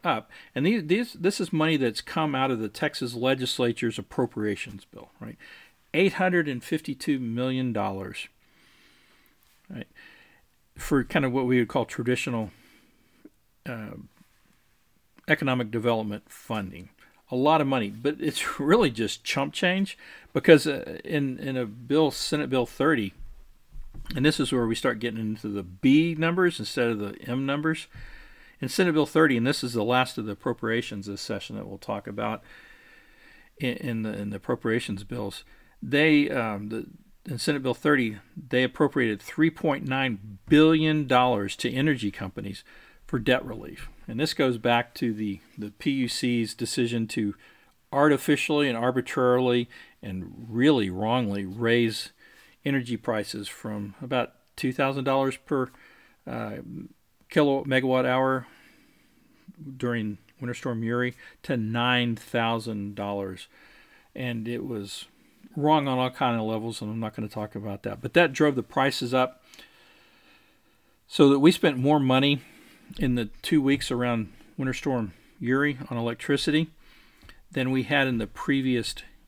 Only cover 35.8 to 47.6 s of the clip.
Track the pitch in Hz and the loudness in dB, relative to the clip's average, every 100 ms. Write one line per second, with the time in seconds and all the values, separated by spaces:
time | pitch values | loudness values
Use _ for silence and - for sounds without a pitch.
35.8 | - 143 156 147 143 127 113 104 104 113 | 0 2 6 6 4 0 -2 -4 -6 -8
36.8 | - - - - - 123 - 147 131 120 | -10 -16 -20 -16 -10 -4 -2 0 0 0
37.8 | 151 143 117 104 - - 127 127 127 - | 2 4 2 -4 -14 -18 -2 2 2 2
38.8 | 147 143 117 101 - - 160 160 160 139 | 2 2 0 -2 -4 0 2 2 -2 -2
39.8 | 131 131 135 101 107 98 - 147 156 160 | -2 -2 -2 -4 -8 -16 6 8 8 6
40.8 | 156 156 135 127 127 110 98 - 123 127 | 4 2 4 4 4 2 -2 -4 -4 0
41.8 | 151 127 104 - 95 - 98 98 - - | 2 0 -2 -6 -8 -8 -10 -12 -16 -20
42.8 | - - - 127 113 123 - - 73 - | -20 -20 -6 -2 2 2 0 -10 -12 -14
43.8 | - - - 117 156 - 135 117 120 120 | -14 -14 -10 -4 -2 2 0 2 2 2
44.8 | 120 - 123 107 107 95 - - 104 - | 0 -4 -2 -2 -4 -6 -12 -12 -12 -4
45.8 | - 135 120 - 127 120 110 - 117 - | -2 0 -2 -2 0 0 -2 -4 -4 -2
46.8 | 117 120 110 123 104 - - _ | 0 0 -2 -2 -4 -4 -14 _